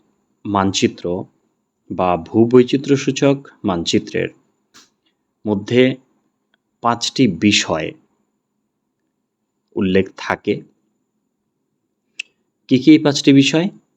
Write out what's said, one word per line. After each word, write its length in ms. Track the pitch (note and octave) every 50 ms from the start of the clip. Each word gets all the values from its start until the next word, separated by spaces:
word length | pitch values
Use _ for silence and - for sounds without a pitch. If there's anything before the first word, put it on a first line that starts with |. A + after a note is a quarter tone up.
| _ _ _ _ _ _ _ _ -
মানচিত্র 600 | G#2+ G2+ G2 F#2+ G2 F#2+ - A#2 A2 - - - F2 F2 F#2+ C#3 - _ _ _ _ _ _ _ _ _ _ _ -
বা 180 | F#2+ F2+ F#2 F2+ F2
ভূবৈচিত্র্য 800 | E2 E2 - - A2 A#2 A#2+ B2+ B2 B2 B2+ C#3 C3+ - C#3 C#3
সূচক 400 | C3+ - C#3 C3 - D3 C#3 C#3 C#3 - - - _ -
মানচিত্রের 680 | G2+ F2+ E2+ E2 - - G2+ - - - F2+ F2+ F2+ - _ _ _ _ _ _ _ _ - _ _ _ _ _ _ _ _ _ _ _ _ -
মধ্যে 480 | G#2+ G#2 G2+ G#2 - A#2 B2 B2+ C3 C3+ - _ _ _ _ _ _ _ _ _ _ _ _ _ _ _ _
পাঁচটি 420 | - A#2 A#2 A#2 - - - - C3
বিষয় 600 | G#2 E2+ D#2+ G2+ G#2 G2 - - - E2+ D#2 D#2+ - - - _ _ _ _ _ _ _ _ _ _ _ _ _ _ _ _ _ _ _ _ _ _ _ _ _ _ _ _ _ _ _ _ _ _ -
উল্লেখ 300 | A2 G2+ F#2 F#2 F#2+ F#2+ - -
থাকে। 360 | - - - F#2+ - - G#2 - - - - _ _ _ _ _ _ _ _ _ _ _ _ _ _ _ _ _ _ _ _ _ _ _ _ _ _ _ _ _ - - _ _ _ _ _ _ _ _
কী 100 | - C3 B2
কী 100 | B2+ D#3+
এই 80 | D#3 D3
পাঁচটি 320 | D3+ D3 C#3 - - D3+ C#3
বিষয়? 340 | C#3 C3+ C3+ - D#3+ F3+ G#3 - - _ _ _